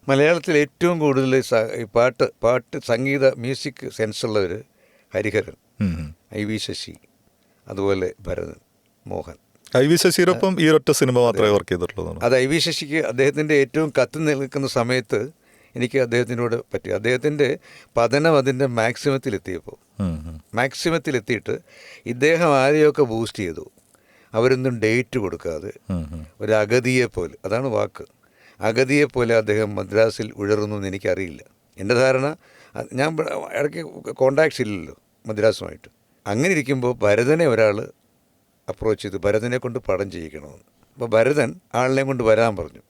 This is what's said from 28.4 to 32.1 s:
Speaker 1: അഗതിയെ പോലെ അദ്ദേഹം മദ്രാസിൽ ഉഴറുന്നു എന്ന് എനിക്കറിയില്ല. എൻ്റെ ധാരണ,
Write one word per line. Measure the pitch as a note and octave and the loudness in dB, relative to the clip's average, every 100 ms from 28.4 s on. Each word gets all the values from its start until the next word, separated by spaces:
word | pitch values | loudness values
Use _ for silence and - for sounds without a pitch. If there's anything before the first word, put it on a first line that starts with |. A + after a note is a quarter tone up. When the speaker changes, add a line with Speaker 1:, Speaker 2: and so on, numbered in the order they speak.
| _ - | _ -6
Speaker 1:
അഗതിയെ | G#2 A#2 C3 C#3+ | -2 0 2 2
പോലെ | C#3+ B2+ A#2 | 2 0 2
അദ്ദേഹം | A2+ G#2+ G#2+ G#2+ | 2 2 0 0
മദ്രാസിൽ | G2+ F#2+ G2+ A2+ - A2 - | -4 -2 2 2 0 -8 -6
ഉഴറുന്നു | G2+ G#2 G#2 G#2 | 0 0 0 -4
എന്ന് | G2 | -6
എനിക്കറിയില്ല. | F#2+ G2+ F2+ F#2 C#2 - _ _ - | -4 -2 -2 -4 -10 -20 _ _ -10
എൻ്റെ | G2 | 0
ധാരണ, | A#2+ C3 | 2 4